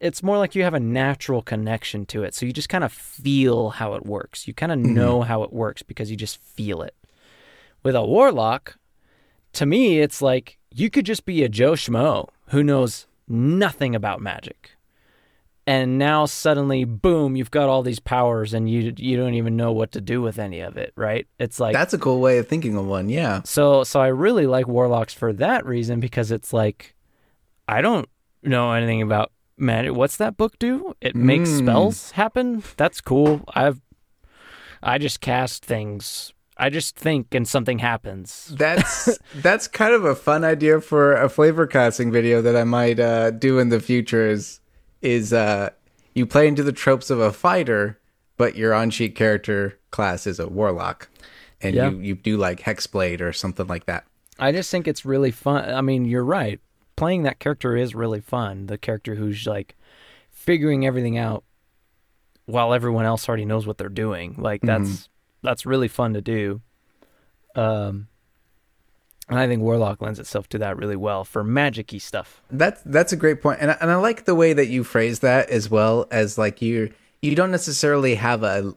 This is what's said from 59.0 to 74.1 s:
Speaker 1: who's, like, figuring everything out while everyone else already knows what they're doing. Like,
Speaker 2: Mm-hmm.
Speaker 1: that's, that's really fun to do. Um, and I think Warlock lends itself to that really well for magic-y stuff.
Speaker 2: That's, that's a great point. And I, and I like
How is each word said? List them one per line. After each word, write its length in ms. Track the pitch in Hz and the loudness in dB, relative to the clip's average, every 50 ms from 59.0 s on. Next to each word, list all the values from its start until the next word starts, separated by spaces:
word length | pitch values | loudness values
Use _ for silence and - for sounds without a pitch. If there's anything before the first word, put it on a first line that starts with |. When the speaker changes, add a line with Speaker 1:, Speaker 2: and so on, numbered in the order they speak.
| - 113 107 | -6 -8 -6
Speaker 1:
who's, 280 | 104 107 107 101 104 110 | -4 -4 -4 -4 -4 -6
like, 280 | 107 104 101 101 - _ _ _ _ _ _ - - - _ _ _ | -6 -6 -6 -8 -12 _ _ _ _ _ _ -20 -20 -20 _ _ _
figuring 560 | _ - - - 175 160 147 151 143 135 135 | _ -6 -2 0 0 2 2 2 2 2 0
everything 320 | 135 127 127 123 117 113 117 | 0 0 0 -2 -2 -2 -2
out 240 | 117 110 110 - - _ _ _ _ _ _ _ _ _ _ _ _ _ _ _ _ _ _ _ _ | -2 -4 -4 -6 -10 _ _ _ _ _ _ _ _ _ _ _ _ _ _ _ _ _ _ _ _
while 260 | - 113 120 120 117 | -4 -2 0 2 2
everyone 320 | 123 123 117 120 113 113 113 | 2 2 0 0 0 0 0
else 220 | 113 113 110 - - | 0 0 -2 -2 -4
already 160 | 117 110 104 | -4 -4 -2
knows 220 | 107 110 113 104 | -2 -2 -2 -2
what 100 | 107 104 | -4 -8
they're 120 | - 101 98 | -8 -10 -8
doing. 480 | 98 110 110 110 98 85 87 87 95 - | -6 -6 -4 -4 -4 -6 -8 -12 -10 -6
Like, 240 | - 110 104 101 | -6 -4 -4 -2
Speaker 2:
Mm-hmm. 220 | - 117 110 110 101 | 0 0 0 0 0
Speaker 1:
that's, 240 | 98 98 85 - _ _ _ _ _ _ _ | -2 -6 -8 -12 _ _ _ _ _ _ _
that's 240 | - 127 120 - - | -4 -4 -4 -4 -2
really 220 | 123 131 135 123 110 | -2 0 0 0 0
fun 260 | - - 123 113 107 | -2 -2 -2 -2 -2
to 80 | 104 | -4
do. 400 | 104 - 113 107 104 101 98 110 - _ _ _ _ _ _ _ _ _ _ _ _ _ _ _ _ _ - | -4 -4 -2 -2 -2 -4 -6 -8 -12 _ _ _ _ _ _ _ _ _ _ _ _ _ _ _ _ _ -4
Um, 540 | 123 113 113 110 104 104 98 98 101 104 - _ _ _ _ _ _ _ _ _ _ _ _ _ _ _ _ _ _ _ _ _ _ - - | -2 0 0 0 -2 -4 -6 -6 -8 -10 -14 _ _ _ _ _ _ _ _ _ _ _ _ _ _ _ _ _ _ _ _ _ _ -10 -4
and 100 | 123 127 | -2 0
I 80 | 131 | 0
think 160 | 123 123 113 | 0 0 0
Warlock 400 | 110 113 117 117 110 101 101 - | 0 0 2 2 0 -2 -2 -6
lends 160 | - 110 107 - | -8 -8 -8 -10
itself 300 | 113 - - 104 98 - | -10 -8 -8 -8 -6 -6
to 80 | - 107 | -6 -6
that 180 | 107 98 98 | -4 -6 -6
really 200 | 110 107 104 101 | -6 -6 -6 -6
well 280 | 95 101 104 101 95 95 | -4 -4 -4 -4 -4 -6
for 180 | - - 113 | -6 -6 -4
magic-y 560 | 104 107 120 139 147 143 120 120 110 - - 98 | -2 0 0 0 0 0 -2 -6 -10 -12 -14 -16
stuff. 440 | - - - 101 - - - _ _ - | -12 -10 -10 -10 -10 -12 -18 _ _ -10
Speaker 2:
That's, 320 | 131 135 165 202 208 - | -2 0 0 0 0 -4
that's 300 | - - 139 156 175 - | -6 0 2 2 2 2
a 40 | 180 | 0
great 240 | 156 160 156 151 147 | 2 2 2 2 2
point. 180 | - 151 135 - | 0 -2 0 0
And 100 | 147 147 | 0 0
I, 60 | 156 - | 0 0
and 100 | 165 165 | 0 0
I 60 | 175 | 2
like 280 | 185 196 233 | 2 2 0